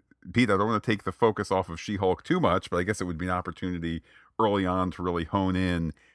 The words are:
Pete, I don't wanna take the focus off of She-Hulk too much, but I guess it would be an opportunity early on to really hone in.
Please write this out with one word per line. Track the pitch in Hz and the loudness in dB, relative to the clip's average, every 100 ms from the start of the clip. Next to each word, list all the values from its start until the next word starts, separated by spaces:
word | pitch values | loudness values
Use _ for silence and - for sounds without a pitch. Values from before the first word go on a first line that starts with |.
| _ _ - | _ _ -6
Pete, | 113 120 | 0 2
I | 95 | 4
don't | 107 | 2
wanna | 107 | 0
take | - 107 | 0 -2
the | - | -2
focus | - 117 104 101 | 2 2 2 0
off | 95 92 | 0 -2
of | 85 | -6
She-Hulk | - 101 95 87 | -6 0 0 0
too | - 180 | 0 2
much, | 120 92 - | 4 2 0
but | 87 | -2
I | |
guess | 90 107 | 0 -2
it | |
would | 90 80 | -4 -4
be | |
an | 90 | -4
opportunity | 90 90 85 92 87 82 82 - - _ - | -4 -6 -8 -6 -4 -4 -6 -10 -20 _ 0
early | 113 101 92 | 2 4 2
on | 90 92 | 0 -2
to | - | -2
really | 90 85 | -4 -2
hone | 85 101 92 92 | 0 0 2 2
in. | 92 87 82 - _ | 2 0 -2 -6 _